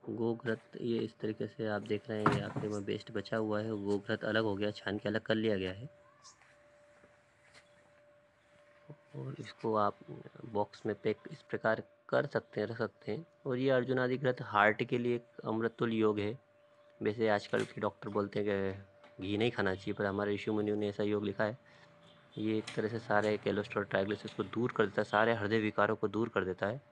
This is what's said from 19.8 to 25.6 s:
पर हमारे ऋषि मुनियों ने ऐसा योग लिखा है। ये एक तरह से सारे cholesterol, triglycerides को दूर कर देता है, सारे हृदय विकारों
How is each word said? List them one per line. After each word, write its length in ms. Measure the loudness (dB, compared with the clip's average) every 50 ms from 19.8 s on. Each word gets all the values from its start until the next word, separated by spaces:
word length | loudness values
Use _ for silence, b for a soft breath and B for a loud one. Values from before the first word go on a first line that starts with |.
| -4 -6 -2
पर 120 | 0 0
हमारे 300 | 0 0 0 0 0 0
ऋषि 160 | -2 -2 -2
मुनियों 260 | 0 0 0 0 0
ने 120 | 0 -2 -2
ऐसा 140 | 0 0 0
योग 200 | 0 0 0 0
लिखा 200 | -2 0 0 -2
है। 140 | -2 -2 -6 B B B B B B B -20 -20 -20 -20 -20 -20 -14 -8
ये 200 | -2 0 0 0
एक 80 | 0 -2 -4 -4
तरह 120 | -2 -2
से 120 | -2 -2 -4
सारे 380 | -2 2 4 4 4 4 0
cholesterol, 480 | 2 0 0 0 0 -2 -2 -2 -2 -2
triglycerides 480 | 0 0 0 2 0 -2 -4 -6 -8 -6
को 100 | -6 -6
दूर 280 | -4 0 0 0 0
कर 140 | 2 2 2
देता 160 | 2 2 -2
है, 40 | 0
सारे 280 | 4 4 4 6 6 4
हृदय 260 | 2 2 2 2
विकारों 360 | 2